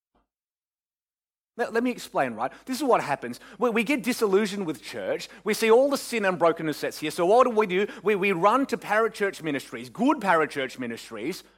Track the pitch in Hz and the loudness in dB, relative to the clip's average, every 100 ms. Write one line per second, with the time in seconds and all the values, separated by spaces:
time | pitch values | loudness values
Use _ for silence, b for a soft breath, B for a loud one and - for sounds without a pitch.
0 | _ _ _ _ _ _ _ _ _ _ | _ _ _ _ _ _ _ _ _ _
1 | _ _ _ _ _ - 233 226 247 220 | _ _ _ _ _ -6 -2 0 -2 -4
2 | - 180 135 107 131 B - 254 285 190 | -6 -2 -2 -2 -6 B -10 -4 2 2
3 | 131 139 120 123 B B 240 220 208 285 | 2 -4 -6 -12 B B 0 0 0 -2
4 | 214 247 214 190 214 202 175 147 - 110 | -2 0 2 2 2 -2 -6 -8 -10 -8
5 | 98 160 - B - 208 220 226 277 269 | -4 -6 -8 B -4 0 6 6 6 0
6 | - 233 196 175 165 160 160 139 139 - | -4 -2 0 2 2 2 -4 -4 -6 -6
7 | 151 147 175 233 254 214 214 180 202 B | -8 -2 4 6 4 2 0 0 0 B
8 | 180 208 202 175 202 247 269 208 - 208 | -2 0 0 2 4 4 0 -4 0 0
9 | 226 - 196 - 160 139 - 120 123 135 | 0 -2 -4 -4 -6 -6 -6 -12 -12 0
10 | 247 311 190 165 151 143 131 - 123 113 | 0 2 2 2 2 -2 -6 -6 -8 -10
11 | - 113 127 190 b | -12 -8 -8 -8 b